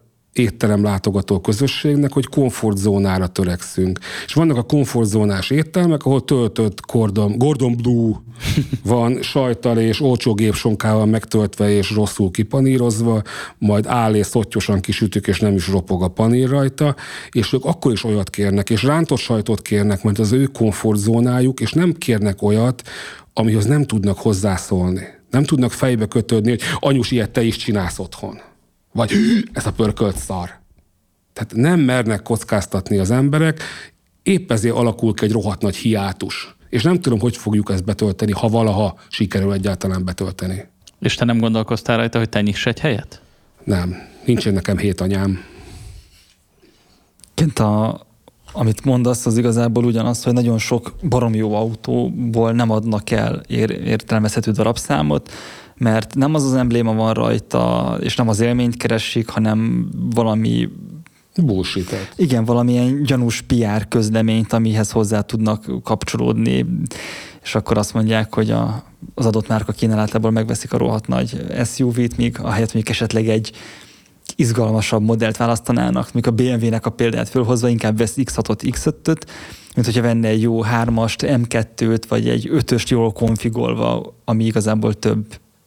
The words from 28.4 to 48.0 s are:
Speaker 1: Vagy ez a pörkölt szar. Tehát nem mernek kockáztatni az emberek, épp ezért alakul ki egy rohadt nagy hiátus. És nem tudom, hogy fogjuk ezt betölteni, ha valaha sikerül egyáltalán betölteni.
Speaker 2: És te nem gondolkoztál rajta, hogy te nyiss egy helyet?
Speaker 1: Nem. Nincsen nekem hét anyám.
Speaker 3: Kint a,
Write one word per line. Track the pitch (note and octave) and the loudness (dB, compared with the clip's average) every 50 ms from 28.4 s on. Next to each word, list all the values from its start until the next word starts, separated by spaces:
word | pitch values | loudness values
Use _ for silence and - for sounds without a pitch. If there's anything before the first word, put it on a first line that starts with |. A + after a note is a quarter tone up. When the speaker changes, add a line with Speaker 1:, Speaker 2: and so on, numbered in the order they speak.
| - - _ _ _ _ _ _ _ _ - | -18 -20 _ _ _ _ _ _ _ _ -4
Speaker 1:
Vagy | A2+ A#2 G#2+ - G#3 A3 A3+ A#3+ G#3 - - | -2 -2 0 2 2 2 4 2 2 0 -2
ez | - - - | -6 -6 -6
a | G#2 | -4
pörkölt | - - A2+ G#2 G#2 - A2+ G2+ F#2+ - | -2 0 0 0 0 0 0 -2 -2 -4
szar. | - - F#2+ F2+ F2 - - - _ _ _ _ _ _ _ _ _ _ _ _ _ _ - | -6 -8 -6 -6 -8 -8 -12 -18 _ _ _ _ _ _ _ _ _ _ _ _ _ _ -12
Tehát | - A2 - - | -10 -10 -4 0
nem | A2+ C3 D#3+ F3+ E3+ | 2 2 4 4 4
mernek | C#3+ B2 B2+ B2+ A2+ A2 G#2+ G2 | 4 4 2 2 0 0 -2 -2
kockáztatni | - - A#2 G#2+ - - A2+ G2+ - - - F#2+ F2 - G#2 G2 | -2 -2 -4 -4 -2 -2 -2 -2 -2 -2 -4 -4 -2 0 0 0
az | F#2 F#2+ | 2 2
emberek, | A#2+ C3 C3+ C#3+ C#3+ D#3 D#3+ D#3+ D3+ - - - - - - - _ _ _ _ _ _ - | 2 2 2 2 2 2 2 2 0 -2 -8 -14 -14 -16 -18 -20 _ _ _ _ _ _ -2
épp | - G3 F3+ F#3 - | 0 0 0 0 0
ezért | A#2 G#2+ G2 A#2 A2+ | 0 0 0 0 2
alakul | A#2+ A#2+ A#2 G#2+ - A#2 A2 G#2 | 2 2 0 0 0 0 0 0
ki | - A2 | 2 0
egy | G#2+ | 0
rohadt | A2 A2+ F#2+ G#2+ F#2+ - | 2 0 0 -2 -2 -2
nagy | - G2+ - | -2 -2 -2
hiátus. | - - A#2 A2 G2+ G2 G2 F#2+ - G2 G2 - - - - - _ - - | -2 0 0 0 0 0 -2 -6 -6 -8 -8 -8 -10 -12 -14 -18 _ -10 -4
És | - A#2 A2 | -2 0 2
nem | E3+ F3+ F3 | 2 2 2
tudom, | - C#3 A#2+ G#2 | 2 2 0 2
hogy | A2 A#2+ - - | 2 0 -2 -2
fogjuk | - G#2+ G#2+ G#2 G#2 - | -2 0 0 0 0 0
ezt | G2 F#2 F2+ | -2 -2 -2
betölteni, | G#2+ G2+ - A2 G#2 F#2 - A2 G#2 | -2 -2 0 0 0 0 0 -2 -2
ha | F#2+ - - A2 | 0 0 0 0
valaha | A2 A#2 A2 A2 G2 G2+ G#2+ F#2 - - - - | 2 2 2 2 2 2 0 0 -2 -6 -14 -8
sikerül | - - A2 F#2 - G2 G2 G2 G2+ | -4 -2 -2 0 0 0 0 0 0
egyáltalán | G2 F#2+ G#2 F#2 F2+ - F#2+ F#2 F#2 F#2 | 0 -2 -2 -2 -2 -4 -4 -4 -2 -4
betölteni. | F2+ F2+ - G2 F#2 F#2 - F#2+ F#2 F#2+ G2 - - _ _ _ - - - | -4 -4 -4 -6 -6 -6 -6 -6 -6 -6 -8 -10 -14 _ _ _ -20 -10 -6
Speaker 2:
És | - - - | -4 -4 -2
te | - A#2+ | 0 0
nem | A#2+ A#2 A#2 | 0 2 2
gondolkoztál | A2+ A2+ A2 A2+ A2 - A#2 G#2+ - - A#2 A2+ | 2 2 0 0 -2 -2 -4 -4 -2 0 0 0
rajta, | A#2 A#2 - A#2 | 0 0 0 -2
hogy | A2+ G#2 | -2 0
te | - G#2+ | 0 0
nyiss | G#2 G#2 G2 - - | 0 0 0 -2 -2
egy | B2+ A2+ - | -2 -2 -2
helyet? | - D#3 A2+ - - - - - - _ _ _ _ _ _ - - | -2 -2 -2 -2 -6 -10 -18 -20 -20 _ _ _ _ _ _ -10 -4
Speaker 1:
Nem. | - G2+ F2+ F2 F2+ F2+ - - - - - - | -2 -2 0 -2 -2 -6 -8 -12 -18 -20 -6 0
Nincsen | - A#2+ A2 - G#2+ G2 | 0 0 2 2 0 0
nekem | F#2 - - G2 E2+ | 0 0 0 -2 0
hét | G#2 G2+ F2+ - | 0 -2 -2 0
anyám. | F#2 F#2+ G2 F#2+ G2 G2 F#2 F2+ - - - - - - - - - - - - - _ _ - _ _ _ _ _ _ _ _ _ _ _ _ _ _ _ _ _ _ _ _ - - _ | -2 -2 0 0 0 -2 -2 -4 -6 -14 -20 -20 -20 -20 -20 -20 -20 -20 -20 -20 -20 _ _ -20 _ _ _ _ _ _ _ _ _ _ _ _ _ _ _ _ _ _ _ _ -20 -8 _
Speaker 3:
Kint | - E3 D3+ - - | 0 0 0 2 2
a, | A2 G#2+ G#2 G#2+ A2 A2+ - - | 2 2 2 2 0 0 -2 -6